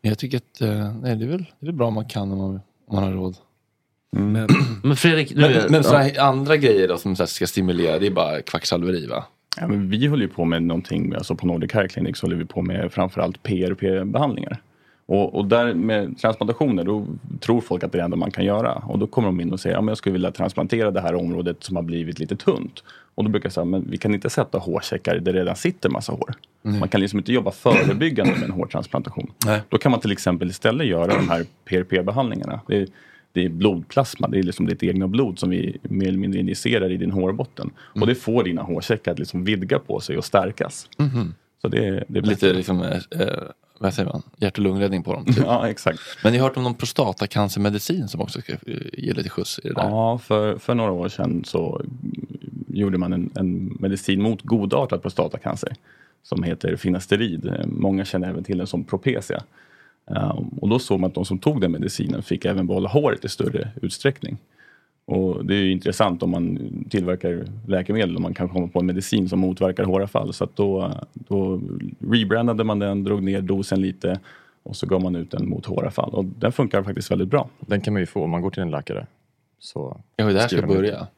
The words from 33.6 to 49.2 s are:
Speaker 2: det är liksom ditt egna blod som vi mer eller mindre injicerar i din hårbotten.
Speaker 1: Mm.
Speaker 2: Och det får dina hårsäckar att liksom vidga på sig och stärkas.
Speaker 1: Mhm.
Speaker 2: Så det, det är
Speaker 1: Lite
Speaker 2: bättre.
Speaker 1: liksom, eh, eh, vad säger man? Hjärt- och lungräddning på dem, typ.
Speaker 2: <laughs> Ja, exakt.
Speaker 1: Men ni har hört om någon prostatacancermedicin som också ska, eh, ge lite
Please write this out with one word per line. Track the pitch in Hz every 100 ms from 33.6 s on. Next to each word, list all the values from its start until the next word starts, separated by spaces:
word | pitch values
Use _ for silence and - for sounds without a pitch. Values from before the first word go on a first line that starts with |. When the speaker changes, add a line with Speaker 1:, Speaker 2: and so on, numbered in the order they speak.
| 104 90 85 - 135 - -
Speaker 2:
det | 95
är |
liksom | 90 90 90
ditt | -
egna | 90 92 95
blod | 110 127 92
som | 92
vi | 90 98 -
mer | - 95 95
eller | 92
mindre | 98 95
injicerar | 95 92 123 117 92
i | 92
din | 90
hårbotten. | 95 92 104 131 - - - - -
Speaker 1:
Mm. |
Speaker 2:
Och | -
det | 123
får | - 120
dina | 92 85
hårsäckar | 87 85 - 110 -
att | 82
liksom | - 90
vidga | 92 104 92 139
på | - -
sig | - 73
och | -
stärkas. | 101 92 - - - - -
Speaker 1:
Mhm. | 143 123 87 87 _ _
Speaker 2:
Så | -
det, | 110 104 98 -
det | 92
är |
Speaker 1:
Lite | 104 98 95
Speaker 2:
bättre. |
Speaker 1:
liksom, | 92 92 92
eh, | 87 87 - 165
eh, | 98 - - - _ _
vad | 98
säger | - 90
man? | - - -
Hjärt- | 101 101
och |
lungräddning | 98 95 101 95
på | 85
dem, | - -
typ. | 117
Speaker 2:
<laughs> | 101
Ja, | 120 113
exakt. | 110 - 82 - -
Speaker 1:
Men | 110
ni | 120
har | 131
hört | 131
om |
någon | 123 117
prostatacancermedicin | 123 - 117 92 101 - 101 101 104 104 - 180 110
som | 80
också | - -
ska, | -
eh, | - - - -
ge | - -
lite | -